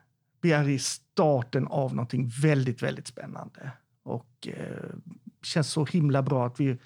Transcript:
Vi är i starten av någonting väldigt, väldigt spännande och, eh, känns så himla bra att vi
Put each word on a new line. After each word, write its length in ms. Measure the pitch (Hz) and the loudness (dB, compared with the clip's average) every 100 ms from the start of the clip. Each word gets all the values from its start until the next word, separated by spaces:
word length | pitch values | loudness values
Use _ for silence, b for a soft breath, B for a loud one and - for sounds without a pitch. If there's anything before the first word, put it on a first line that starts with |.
| _ _ _ _ | _ _ _ _
Vi 120 | 170 | 4
är 160 | 147 143 | 4 4
i 100 | 135 | 2
starten 880 | - - _ - 156 135 117 135 117 | -2 -6 _ 2 4 4 2 -2 0
av 280 | 151 131 | 0 0
någonting 360 | 135 120 131 127 117 | -2 -2 -2 -2 2
väldigt, 400 | 156 143 127 117 | 2 4 2 -2
väldigt 240 | 135 131 - | -4 -4 -10
spännande 640 | - - - - - 139 123 _ _ | -14 -12 -12 -14 -14 -16 -16 _ _
och, 440 | - 117 - _ - | -8 -8 -8 _ -12
eh, 460 | - - - - - - - - - | -10 -10 -10 -10 -14 -16 -20 -20 -14
känns 280 | - 170 139 | -2 0 0
så 140 | 160 | 0
himla 380 | 139 180 147 139 | 0 2 4 2
bra 240 | 135 135 123 | 2 0 0
att 140 | 123 | 0
vi 180 | 139 120 | -2 -2